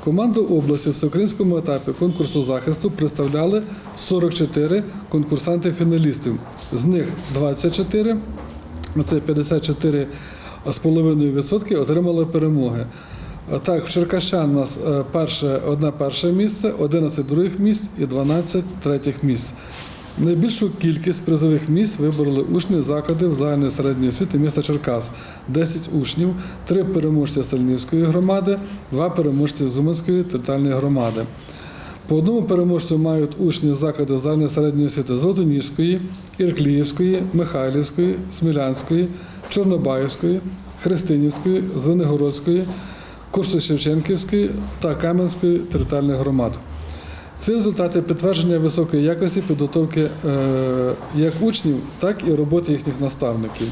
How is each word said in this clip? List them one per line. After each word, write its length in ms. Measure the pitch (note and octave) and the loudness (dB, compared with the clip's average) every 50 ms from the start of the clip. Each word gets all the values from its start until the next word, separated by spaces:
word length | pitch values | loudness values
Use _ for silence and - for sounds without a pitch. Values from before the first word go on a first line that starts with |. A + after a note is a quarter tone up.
| - | 0
Команду 400 | D#3+ D3+ F#3 A3 B3 G#3 A3+ G#3+ | 2 2 4 4 4 4 2 2
області 460 | - - D#3+ C#3+ C#3 D3 C#3+ - D3 | 4 4 2 4 2 2 2 2 -2
в 20 | |
всеукраїнському 640 | C#3+ - - D3 C#3+ E3 G#3 G#3 - - G3+ F#3 F3 E3 | -2 0 0 0 2 2 0 0 0 2 2 2 2 2
етапі 340 | D#3+ - C#3+ C3+ C3 - C3 - | 2 0 -2 -2 -2 -4 -2 0
конкурсу 440 | F3 F3+ F3 - F3 C#3 - D3+ C3+ | 0 0 0 0 -2 0 0 0 0
захисту 480 | B2+ C3 C3 B2 - D#3+ D3+ - G3+ | 2 0 -2 0 -2 -2 0 -2 -4
представляли 720 | - - D#3 D3 - - D3 C#3 C#3+ D3+ D#3+ F3+ G3+ G#3+ G#3 G#3 - - - - - - | -2 0 -2 -2 0 0 -2 0 0 2 2 2 2 0 -2 -4 -10 -14 -14 -14 -8 -6
сорок 360 | - - F#3 F3+ E3+ E3+ E3 | -2 0 2 2 2 2 2
чотири 500 | - E3 C#3+ - D3 D3 D#3 F3 G#3 G3+ - - - - - | 0 -2 0 2 0 2 2 2 0 0 -4 -8 -12 -10 -2
конкурсанти-фіналістів. 1200 | - D#3 D3 D3 D3+ C#3 - - E3+ F3 E3+ F#3 E3 - E3+ E3 E3 E3 D#3+ D3+ C3 - - B2 A2+ A2+ - - - - - - - | 0 0 0 2 0 -2 0 0 0 2 0 0 0 2 2 4 4 4 4 2 2 0 -2 -2 -4 -4 -6 -10 -16 -16 -12 -6 -4
З 120 | B2 A#2+ | 0 2
них 220 | E3 F#3 F3 C#3+ A#2+ - - - - C#3 | 2 2 2 0 -2 -4 -8 -8 -4 -2
двадцять 420 | C3+ D3 D3 C#3 C3+ - F3 E3 | 0 0 0 0 0 -2 -2 0
чотири, 420 | - F#3+ F3 - G#3+ G#3+ A3+ A3+ G#3+ - - - - - - - - - - - - - - - D3+ D3 | 0 -2 0 0 0 2 2 0 0 -2 -6 -10 -12 -12 -14 -14 -14 -16 -14 -14 -12 -12 -4 -2 -2 0
це 100 | - - | 2 0
п'ятдесят 500 | D3+ D3 - D#3 D3 D3 D3 E3 D#3 D#3 | 0 0 0 0 0 0 0 0 0 0
чотири 420 | D#3+ D3 - - D#3+ C#3+ C#3+ C#3 C#3 - - - - - - - - - - - C#3+ | -2 -4 0 0 0 2 2 0 -2 -6 -12 -14 -16 -16 -16 -16 -16 -16 -10 -6 -6
з 80 | C#3 - | -6 0
половиною 560 | - E3 D#3+ E3 D#3+ D#3+ D#3 D3+ D3 C#3+ C3+ | 0 2 2 4 4 4 4 4 2 2 2
відсотки, 420 | C#3+ C3+ - G3 G#3+ G#3+ G#3 G#3+ | 0 0 0 0 -2 0 0 0
отримали 500 | D#3 C#3 B2 D3+ E3 F3+ F3 E3+ E3 D#3+ | 0 2 2 2 2 2 2 2 2 0
перемоги. 600 | D#3 E3 E3 D#3 D#3 D#3 D3 C3 A#2+ A#2 A#2 A#2 - - - - - - - - - - - - - - C3+ - | 2 2 0 2 2 2 2 2 0 0 -2 -4 -6 -10 -16 -18 -16 -14 -14 -14 -14 -14 -14 -8 -6 -6 -4 0
Так, 220 | - F3+ D#3+ D3 | 0 0 0 0
в 60 | - | -2
черкащан 580 | - F3+ E3+ E3+ - F#3 - - - F3+ D#3+ C#3+ | 0 0 0 2 0 -2 0 0 0 2 2 2
у 40 | C#3+ | 2
нас, 260 | C#3+ C3+ C3 - - - E3 | 2 0 0 -4 -4 -2 -2
е, 160 | D3 C#3+ C3+ C3+ | 0 0 -2 -2
перше, 500 | - E3 D#3+ D3+ - - D3+ C#3+ C3+ C3+ - - | 0 -2 0 0 -2 -2 -2 0 0 0 0 -2
одне 240 | D3 D3 D3+ D3+ | 0 0 0 -2
перше 400 | C#3+ D3 D3 C#3 C3 - - F3 | 0 0 -4 -2 -2 0 0 2
місце, 400 | F3 F#3 G#3 G#3 G#3 - - A3 G3+ - | 2 2 2 2 0 0 -2 -2 0 0
одинадцять 480 | D#3 D3 D3 E3 D#3+ D3 D3+ - C3+ C3 | -2 0 2 2 2 2 0 -2 -2 0
других 320 | C#3+ D#3 F3+ G3 F#3 F#3+ | 2 2 2 0 0 0
місць 300 | G3+ G#3+ G#3+ G#3 - - - - | 2 2 2 0 -2 -8 -4 -4
і 60 | D#3 | -4
дванадцять 680 | C3 B2+ C3+ C#3 C#3 D3+ E3+ F3 E3+ - F#3 F3 - - - - | -2 0 0 2 2 2 2 0 0 -2 -2 -2 -2 -8 -4 -2
третіх 400 | D3 C#3+ C#3 C#3 D3 C#3 - - | 0 0 0 0 -2 -4 0 0
місць. 300 | C#3+ B2+ A2+ - - - - - - - - - - - - - - - - | 0 0 0 -2 -8 -12 -14 -16 -16 -14 -14 -12 -14 -14 -16 -16 -14 -4 0
Найбільшу 520 | D3 E3 F3 D#3+ F3 A#3+ A3 - A3 G3 - - | 2 2 4 4 2 2 2 2 0 -2 -2 0
кількість 440 | - E3 D#3+ D3 - F#3 F3 - - | 0 0 0 2 0 -2 -2 -2 0
призових 440 | - E3 D3+ D3+ D#3+ D#3 D3 D#3 - | 0 2 4 4 4 4 2 2 2
місць 300 | D3+ F3 A3 G#3 G#3 - | 2 2 2 2 0 0
вибороли 420 | D3 D3+ D#3 D3 D3 C#3+ C#3 C3+ | 0 0 2 2 2 2 2 2
учні 400 | C#3+ E3+ E3+ F3+ E3 - G3+ E3 | 0 2 0 0 2 2 0 0
закладів 540 | C#3 B2+ D3 D3+ D3 - E3 D#3+ F3 F3+ D#3 | 2 0 0 -2 0 -2 0 2 2 2 2
загальної 360 | C3+ C#3 D3 D3 C#3+ C#3+ C3+ | 2 0 2 2 2 2 0
середньої 380 | C3+ - C3+ C#3 C3+ B2+ C3 B2+ | 0 0 0 0 0 2 0 0
освіти 280 | A#2+ - F#3+ F3+ - C#3+ | 2 0 -2 0 2 2
міста 240 | D3 D#3 C#3+ - | 2 2 2 0
Черкас — 500 | C#3+ - D3+ D3 D3 - B2 A#2 A#2+ A#2 - - - - - - - - | 0 0 -2 -2 0 -2 -2 -2 -2 -6 -10 -12 -16 -16 -16 -16 -10 -2
десять 420 | B2+ D3+ E3 D#3+ - E3 D#3+ - - D#3 | 0 0 0 0 -2 -4 -6 -2 -2 -2
учнів, 280 | C3+ - - - E3+ F#3 F#3 F#3 - - - - - | 0 0 0 0 0 0 0 -2 -6 -10 -10 -12 -4
три 180 | - F3 G3 F#3 | 0 0 2 2
переможці 600 | F3 F#3+ F3 D3+ D#3 D#3 D3+ C#3+ C#3 D3 D3 B2+ | 2 0 0 2 2 2 2 2 2 0 -2 -2
Сталінівської 600 | - - C3 B2 B2+ B2+ B2+ B2 - - E3 E3 | 0 0 0 2 2 2 0 -2 0 2 2 2
громади, 540 | D#3+ D#3 F3+ F#3 F#3 F#3+ G3 F#3+ F#3+ G3+ G3 G3+ - - - - - | 4 4 4 4 4 2 2 2 0 0 0 -2 -10 -12 -14 -12 -6
два 180 | C3 B2+ D#3+ F3+ | -2 0 0 0
переможці 580 | F3+ F3+ E3 D3 C3+ C#3 D3 D3 D3 - D3 C3 | 0 0 0 2 2 2 2 0 0 -2 -2 -2
Зуманської 560 | A#2+ C3 C#3+ D#3+ E3+ E3 E3 - F3+ F3+ F3+ | 0 0 0 0 0 0 0 0 0 0 0
територіальної 500 | F3+ - C3 B2 - C3+ C#3 C#3 C#3+ C3+ | 0 -4 -6 -4 -2 0 0 2 2 2
громади. 480 | B2+ C3+ C#3+ C#3+ C3+ A#2+ A2+ A2 A2 A2 A2+ - - - - - - - - - - - - - - - - | 0 2 2 2 2 2 0 -2 -2 -6 -6 -8 -14 -16 -16 -18 -16 -16 -16 -16 -16 -16 -16 -16 -16 -4 0
По 80 | D#3 | 2
одному 280 | D#3 D#3+ F#3+ A#3 A#3 F#3 | 2 4 4 2 2 2
переможцю 540 | E3 F#3+ F3+ F3 F3 F3 E3 - - E3 D#3 | 2 2 2 4 2 2 0 0 0 0 2
мають 340 | D#3 D#3+ D#3+ D#3 D3+ D3 D3+ - | 2 2 2 2 0 0 -2 0
учні 340 | F#3+ E3+ D3+ - - D3+ C#3+ | 0 0 0 2 0 0 0
закладів 460 | C3+ C#3+ D#3 D3 - D3 C3+ C3+ C3 | 2 0 -2 0 -2 -2 0 0 0
загальної 300 | B2+ D3 D3+ D#3 D#3 C#3+ | 0 0 2 2 2 2
середньої 380 | - - D3 D3+ C#3+ D3 D3 C#3+ | 2 2 2 2 2 2 2 2
освіти 300 | - C#3+ C3 B2 B2+ B2 | 0 -2 -2 0 0 2
Золотоніжської, 840 | C#3+ F3+ G3 F3 F#3 D#3 C#3+ C#3+ C3+ - - - D#3+ E3+ F3+ F#3 F3+ - - - - - - - | 2 2 2 4 2 2 2 2 0 -4 -2 0 0 2 2 0 -2 -6 -10 -12 -16 -18 -4 0
Іркліївської, 840 | F#3+ F3 D#3 - D3 C#3+ C#3+ C#3+ D3 C#3+ - - F3+ F#3 F#3 F#3 F3+ F#3+ - | 0 0 2 2 2 2 4 2 2 0 0 0 0 0 2 0 -2 0 0
Михайлівської, 840 | F3 E3+ D#3 - C#3+ C3+ C3 C3 C#3+ D3 C#3+ - - F3 F3+ F#3 F3+ F#3 - | 0 0 0 -2 -2 -2 0 0 0 -2 -2 0 0 0 0 0 -2 -6 -8
Смілянської, 760 | - - E3 E3 D#3 D3 C#3 C3+ C3 C3+ - - E3 E3+ F3+ F3 F3+ - - - - - - - | -6 -2 0 2 2 2 2 0 -2 -2 -2 0 2 2 2 0 -2 -8 -12 -16 -16 -16 -10 -4
Чорнобаївської, 880 | - G#3 G3+ F#3+ F3+ E3+ - C#3 C3+ C3 C3+ C#3 C3+ - - E3+ F3+ F#3+ F3+ F#3 - - - - - - - | -2 2 2 2 2 2 2 2 0 0 0 -2 -2 -2 0 0 0 0 -2 -6 -10 -10 -14 -16 -16 -4 -2
Христинівської, 800 | F3 F#3 D#3+ - - D#3+ C#3+ C#3+ D3 C#3+ - - F#3+ F#3 F#3+ F#3+ F#3 F#3+ - | 0 0 0 2 2 2 4 4 2 0 0 0 0 2 2 0 -2 -4 -2
Звенигородської, 880 | B2+ D3 E3+ F3+ E3+ D3 D3 D3 C#3+ C#3+ C3+ C#3+ - E3+ E3+ F3+ F#3 F3+ - - - - - - - - - - - - | 0 2 2 4 4 2 2 2 2 0 0 -2 0 2 2 2 2 -2 -6 -10 -10 -14 -14 -16 -16 -18 -18 -18 -16 -4
Корсунь-Шевченківської 1160 | - G3 F#3 F#3 F#3+ E3+ C#3 - D#3 C#3+ - D#3 D3+ D#3+ D#3 - G3 E3+ - - - G#3 G3+ G3+ G3+ - - - - - | -2 -2 0 2 0 0 2 2 0 0 2 2 2 2 2 2 0 0 0 0 2 2 2 2 0 -4 -6 -8 -8 -4
та 160 | - - D3 | -2 -2 -2
Кам'янської 640 | - - E3 E3+ F3+ F3+ F3 E3+ - - F3 F3 F3 | 0 0 2 2 2 2 0 0 0 2 2 2 2
територіальних 580 | E3+ - - D3+ C3+ B2 D3 C#3+ C#3 C#3+ C#3 C3 | 0 0 0 0 0 2 0 0 2 2 2 2
громад. 340 | C3+ C#3 C3+ C3 A#2+ A2 - - - - - - - - - - - - - - - - - - | 0 2 2 2 2 0 -2 -6 -10 -12 -12 -12 -12 -12 -12 -12 -12 -14 -14 -14 -16 -16 -12 -6
Ці 140 | - - A3 | -2 0 0
результати — 480 | A#3 G#3 G#3 F#3+ - F3+ F3 F3 F3+ E3 E3+ | 2 2 0 0 2 0 2 2 0 0 0
підтвердження 500 | F3+ - D#3+ F#3 F#3+ E3 E3 F3 F3 E3 | -2 0 2 0 2 2 2 2 4 4
високої 460 | D#3+ D#3+ D3 E3+ E3 D#3 D#3+ D3+ C#3+ | 2 2 2 2 0 2 2 2 4
якості 380 | D#3 E3+ E3 F#3+ F3+ - G3 | 2 2 2 0 0 0 -2
підготовки, 600 | F#3 - F#3+ C#3+ D3 C#3 - E3 D#3+ D#3+ - D#3+ | 0 0 0 0 0 0 2 2 0 2 2 0
е, 920 | D#3 D3+ D3+ D#3 - D#3 C#3 C#3 C3+ C3+ C3+ C3 C3 C3 B2+ B2+ B2+ B2+ B2+ - - - - | 0 0 -2 -4 -2 -2 0 2 2 2 2 2 2 0 2 2 2 0 0 -2 -6 -4 0
як 180 | D3 D3+ E3 D#3+ D#3+ | 2 2 2 2 2
учнів, 340 | F#3+ A3+ G#3+ - - D#3+ C#3+ B2+ - - - - | 0 0 0 0 0 0 0 0 -2 -6 -6 -2
так 180 | - F#3 G#3+ G3+ - D#3+ | -2 -2 0 0 0 0
і 60 | D#3 | 2
роботи 380 | D3 D3+ D3 D#3 F3 E3+ E3 | 2 2 2 2 0 2 2
їхніх 300 | D3+ C#3 - D#3 C3 B2+ | -2 0 0 -4 -4 -2
наставників. 680 | C#3 C3+ - - - B2 A#2 A2+ A2 A2 G#2+ - A2+ A#2 | -2 -4 -2 -2 -2 -2 0 -2 -2 -4 -4 -4 -6 -6